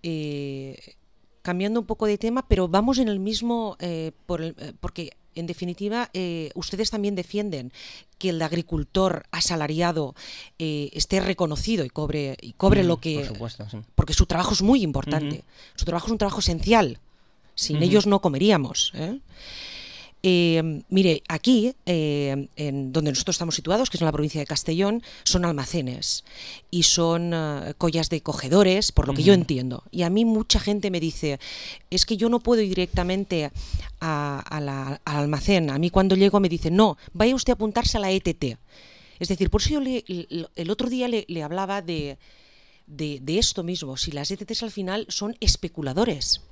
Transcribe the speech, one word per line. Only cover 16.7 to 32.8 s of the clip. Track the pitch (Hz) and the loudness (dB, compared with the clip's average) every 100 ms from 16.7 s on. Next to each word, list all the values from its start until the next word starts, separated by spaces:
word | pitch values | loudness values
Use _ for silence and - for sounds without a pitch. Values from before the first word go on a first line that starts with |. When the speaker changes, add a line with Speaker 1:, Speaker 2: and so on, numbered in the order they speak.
| 226 160 113 - _ _ _ _ - | 4 4 -2 -18 _ _ _ _ -8
Speaker 1:
Sin | - 151 | -2 2
Speaker 2:
Ujú. | |
Speaker 1:
ellos | 175 208 202 | 6 6 6
no | 196 | 2
comeríamos, | 185 139 196 190 131 - - | 2 2 4 4 2 -2 -4
¿eh? | - 160 262 - - - - - - - - - - 190 | -4 -8 -8 -14 -20 -18 -16 -16 -16 -18 -20 -20 -2 2
Eh, | 180 170 165 160 151 - | 4 4 4 0 -4 0
mire, | 190 185 156 - | 4 4 4 0
aquí, | 160 - 254 226 269 | -2 4 4 4 -2
eh, | - 175 151 143 143 139 139 - | -2 0 2 0 0 -2 -6 -6
en | 147 139 135 | -6 -4 -2
donde | 143 151 | 0 0
nosotros | 131 - | -2 -2
estamos | 175 170 | -4 -4
situados, | - 156 202 254 | -4 -2 0 0
que | 175 | 0
es | |
en | 160 | 0
la | |
provincia | 151 147 156 | 0 -2 -4
de | 143 | -4
Castellón, | 147 - 165 196 233 - - | -4 -2 0 0 0 -6 -6
son | - 180 | 0 2
almacenes | 175 151 131 170 127 123 - - - - - - - | 2 -2 -2 -4 -4 -6 -6 -6 -8 -18 -18 -18 -6
y | 175 | 2
son, | 165 - 165 170 170 | 4 4 2 2 0
eh, | 165 156 143 - 147 | -2 -4 -6 -8 -2
collas | 170 165 160 | 0 0 0
de | 160 | -2
cogedores, | - 175 131 175 190 190 - | -4 -6 4 6 8 6 4
por | - - | 4 2
lo | |
que | 139 | 4
yo | 180 | 8
Speaker 2:
Ujú. | 196 | 8
Speaker 1:
entiendo. | 165 135 127 123 - | 6 -2 -2 -6 -10
Y | - | -2
a | 170 | 0
mí | 196 | 4
mucha | 226 220 220 214 | 4 2 2 0
gente | 202 208 196 | 2 -2 -2
me | 180 | -2
dice, | 160 - 151 139 - - - - - | -2 -2 -4 -4 -8 -14 -14 -18 -6
"Es | 185 - | -2 0
que | 214 | 2
yo | 226 | 2
no | 240 | 2
puedo | 240 240 | 4 2
ir | 202 | 4
directamente | 180 | 0